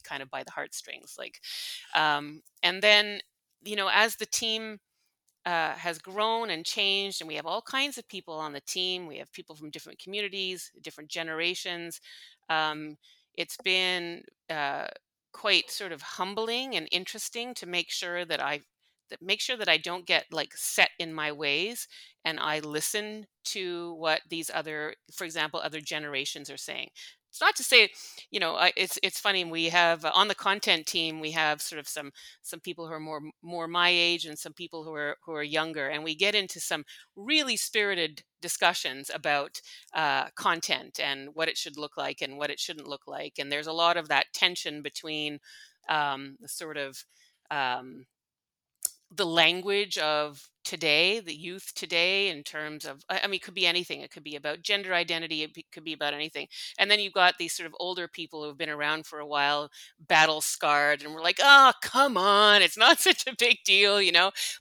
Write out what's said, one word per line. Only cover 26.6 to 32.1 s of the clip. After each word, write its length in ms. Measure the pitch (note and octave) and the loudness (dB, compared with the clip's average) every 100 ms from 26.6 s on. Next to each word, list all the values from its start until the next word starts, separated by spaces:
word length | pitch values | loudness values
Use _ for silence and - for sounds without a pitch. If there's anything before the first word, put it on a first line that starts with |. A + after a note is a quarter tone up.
| - C3 - - - - _ | -10 -10 -12 -16 -20 -20 _
It's 100 | - | 0
not 160 | F4+ D#4 | 0 0
to 80 | |
say, 240 | B3+ A#3+ G#3 - - - - | 6 6 6 2 -18 -20 -10
you 80 | G3+ | -2
know, 160 | E3 | -2
I, 180 | E3 F3+ - | 4 4 4
it's, 200 | F#3+ - | -2 -2
it's 160 | F#3+ - | -2 0
funny. 260 | G#3 F#3+ | 0 0
We 200 | E3+ E3 E3 | -2 -2 2
have, 340 | F3 E3+ E3 | 6 4 4
uh, 80 | D#3 | 2
on 140 | - G#3 | 4 4
the 80 | F#3+ | 2
content 500 | G3 G3+ G#3 E3 D#3 | 0 0 2 2 0
team, 320 | F3 D#3+ D#3+ | -2 -2 -4
we 140 | D#3 | -4
have 280 | D#3+ D#3 D3+ | 0 0 0
sort 200 | - D#3 | -6 -8
of 80 | C#3+ | -8
some, 240 | - C#3 | -10 -10